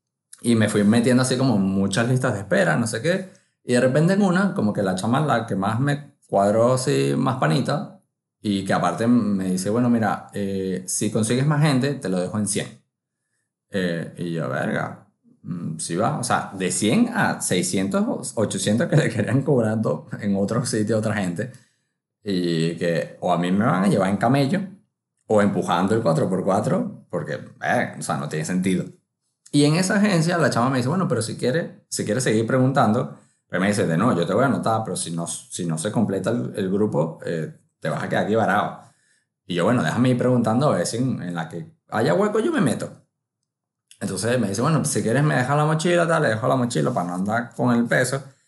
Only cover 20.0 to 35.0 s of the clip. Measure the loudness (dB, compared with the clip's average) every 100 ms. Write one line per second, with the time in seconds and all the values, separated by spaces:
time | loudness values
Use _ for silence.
20 | -8 -6 -2 0 0 0 -2 -2 0 0
21 | 0 -2 -2 -4 -8 -12 _ _ _ _
22 | _ _ -4 -2 0 0 0 0 -2 -2
23 | -4 -6 -2 0 2 2 2 2 2 2
24 | 2 0 2 2 2 -2 -4 -12 _ _
25 | _ _ 0 2 4 2 0 0 2 2
26 | 2 0 0 0 0 0 0 0 -2 -8
27 | -8 -8 -6 -8 -12 -8 -2 -2 -2 -6
28 | -6 -6 -4 -6 -2 -2 0 -2 -4 -14
29 | _ _ _ _ _ 2 4 2 2 2
30 | 4 2 2 2 2 2 0 0 0 -2
31 | 0 -2 -2 -4 -2 -2 -4 -12 _ -6
32 | -2 0 2 0 2 2 4 4 2 2
33 | -2 -10 _ _ _ 0 0 2 2 2
34 | 2 2 0 2 2 0 0 -2 -2 -6